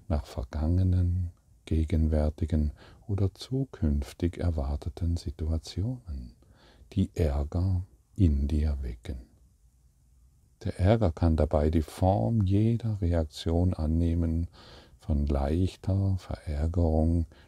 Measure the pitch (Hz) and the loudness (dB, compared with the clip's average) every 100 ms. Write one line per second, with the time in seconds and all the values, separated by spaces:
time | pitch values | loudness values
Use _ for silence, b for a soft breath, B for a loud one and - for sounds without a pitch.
0 | - 78 - - - 76 78 90 92 90 | -4 -2 -2 -8 -6 -2 0 2 2 2
1 | 90 90 87 - _ _ - 80 78 78 | 0 -2 -6 -10 _ _ -4 -2 0 2
2 | 78 78 76 - 78 78 73 B B B | 2 2 0 -2 -2 0 0 B B B
3 | - 98 98 - - 131 131 - 78 71 | -6 -2 -2 -4 -6 -6 -6 -4 -2 0
4 | - - 85 - 85 76 67 73 82 - | -4 -4 -4 -2 -2 -2 -2 -4 -8 -4
5 | 82 85 - - 80 80 - - 110 123 | -2 -2 -6 -6 -4 -4 -6 -6 -4 -6
6 | 82 67 60 - b b b b - 95 | -10 -12 -12 -18 b b b b -6 -2
7 | 92 - 78 69 71 87 92 92 92 _ | -2 0 0 0 -2 -2 0 -2 -4 _
8 | _ - 87 71 71 76 76 69 62 58 | _ 2 4 4 0 0 0 -2 -6 -10
9 | - 64 - _ _ _ _ _ _ _ | -10 -12 -14 _ _ _ _ _ _ _
10 | _ _ _ _ _ _ 92 - 92 113 | _ _ _ _ _ _ -8 2 4 6
11 | 92 - 82 76 76 78 76 80 76 - | 4 2 4 4 2 2 2 2 -2 0
12 | 92 104 113 113 95 98 113 117 113 101 | 2 2 0 0 2 2 2 0 -2 -2
13 | 87 85 80 - 82 85 92 85 78 82 | 0 0 -2 -4 -2 2 2 0 0 0
14 | 85 85 82 82 87 B B B B - | 2 0 0 -2 -4 B B B B -12
15 | - 73 71 69 69 82 92 - - 98 | -4 0 0 0 0 0 -2 -2 -4 0
16 | 98 95 - - - 73 80 85 82 78 | 0 -2 -6 -10 -6 -4 -2 2 2 4
17 | 80 85 80 B | 2 2 -2 B